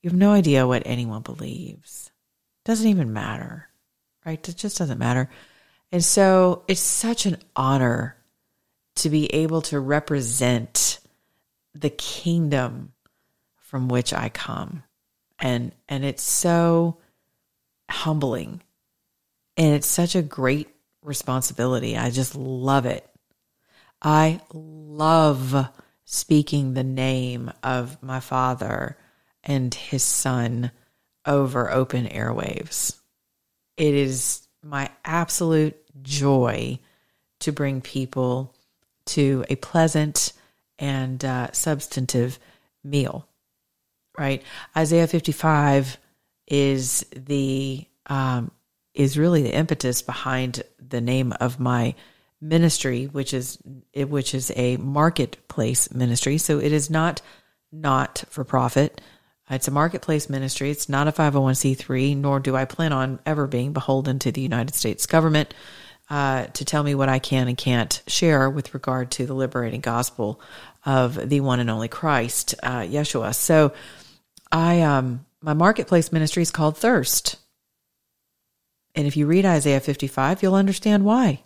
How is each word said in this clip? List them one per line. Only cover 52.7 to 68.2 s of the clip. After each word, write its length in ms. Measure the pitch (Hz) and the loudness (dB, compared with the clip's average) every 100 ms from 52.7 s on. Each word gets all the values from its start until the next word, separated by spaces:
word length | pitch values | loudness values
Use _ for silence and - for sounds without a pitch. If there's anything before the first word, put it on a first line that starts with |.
| - 135 123 | 2 -2 -2
which 280 | 139 147 135 | -4 -6 -4
is, 240 | 131 127 - - 131 _ | -4 -6 -12 -18 -20 _
which 400 | 143 139 147 131 | -6 -2 -2 -2
is 180 | 135 127 - | -4 -4 0
a 200 | 123 127 | 0 0
marketplace 1120 | 135 143 160 165 123 - _ - 120 127 - | -2 2 2 2 -4 -4 _ -4 -2 0 -2
ministry. 460 | 123 123 120 - 151 | 0 0 2 0 0
So 200 | - 147 | 0 0
it 140 | 147 | 2
is 180 | 151 147 | 0 0
not, 320 | 160 160 156 - - _ _ _ | 0 0 -2 -12 -20 _ _ _
not 540 | 156 147 131 135 - - | -6 0 0 0 -6 -12
for 140 | - | -10
profit. 560 | 127 131 123 135 147 - - _ _ _ _ | -2 0 2 2 0 -2 -20 _ _ _ _
It's 200 | 135 - | -6 -2
a 40 | |
marketplace 580 | 139 165 180 - 156 - | 0 0 -2 -2 -2 -2
ministry. 400 | 135 135 - 143 | -6 -4 -4 -4
It's 180 | 147 - | -4 -2
not 200 | 139 147 | 0 0
a 40 | |
five 220 | 151 151 | 2 2
oh 60 | 139 | 4
one 140 | 135 | 2
C 200 | 131 139 | 2 0
three, 400 | 131 - 131 139 | -2 -2 0 0
nor 260 | 143 139 139 | 0 0 0
do 140 | 135 | 0
I 120 | 131 131 | 0 -2
plan 260 | - 165 | -2 0
on 260 | 135 131 127 - | 0 -2 -4 -4
ever 200 | 151 139 | -2 -2
being 260 | 127 131 | -2 -2
beholden 460 | 147 - 135 131 135 | -4 0 0 0 -2
to 100 | 127 | -2
the 100 | 135 | -2
United 340 | 131 117 139 | -2 -2 -2
States 320 | - 110 - - | -2 -4 -4 2
government, 480 | 165 160 151 151 - - - - - _ | 4 4 2 0 -10 -20 -20 -20 -20 _
uh, 360 | 147 139 131 - | -2 0 -2 -4
to 180 | - | -8
tell 180 | 139 151 | -2 0
me 120 | 147 | 0
what 140 | 139 135 | 2 2
I 100 | 131 | 0
can 300 | - 131 123 | 0 0 0
and 80 | 123 | -2
can't 460 | - 123 110 - - | 0 0 0 -4 -2
share 420 | - | 2